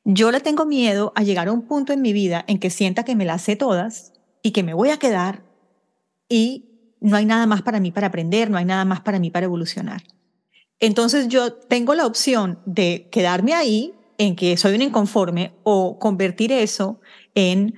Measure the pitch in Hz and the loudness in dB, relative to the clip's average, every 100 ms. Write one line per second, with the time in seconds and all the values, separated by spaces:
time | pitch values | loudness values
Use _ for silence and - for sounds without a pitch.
0 | - 190 226 254 285 302 311 285 240 202 | 0 2 4 2 0 0 0 0 2 0
1 | 208 - 208 185 175 233 233 294 269 285 | 0 0 0 0 0 -2 -2 -4 -2 0
2 | 254 208 190 170 - 196 190 - 196 185 | 0 0 0 -2 -2 -2 -2 -2 -2 -2
3 | 240 240 180 165 - 214 269 180 208 - | -2 -2 -2 -2 -2 -2 0 0 -2 -8
4 | - _ _ _ 220 208 175 165 254 302 | -18 _ _ _ -4 -2 -2 0 0 2
5 | 277 196 180 196 - _ _ _ _ _ | 0 0 -2 -6 -14 _ _ _ _ _
6 | _ _ - 233 226 277 - _ _ _ | _ _ -2 0 0 -2 -14 _ _ _
7 | 214 208 214 226 226 208 180 220 185 175 | 2 2 4 2 2 0 0 -2 -2 -2
8 | 196 185 165 208 226 196 175 190 190 185 | -4 -2 -2 0 0 0 0 0 0 0
9 | - 196 170 175 180 175 165 - 185 180 | -2 -2 -2 -2 -2 -2 -6 -6 -8 -10
10 | - _ _ _ _ _ _ - 226 208 | -14 _ _ _ _ _ _ -2 0 2
11 | 233 285 247 262 240 233 - 247 240 311 | 2 0 0 0 0 -4 -2 0 2 2
12 | 269 226 - 247 190 170 - 175 180 170 | 0 0 0 2 0 -4 -6 -2 0 -2
13 | - - 175 180 214 330 294 214 294 - | -4 0 0 2 2 2 0 0 -2 -10
14 | _ - 208 175 - 175 196 202 277 233 | _ -2 0 0 0 2 2 2 0 0
15 | 202 226 180 175 170 - - 202 185 220 | 0 0 0 -2 -4 -4 0 2 0 -2
16 | 220 190 190 175 226 262 214 - 196 220 | -2 0 -2 0 0 0 0 -2 -6 -6
17 | - - - - 185 185 202 | -16 -20 -6 0 2 2 0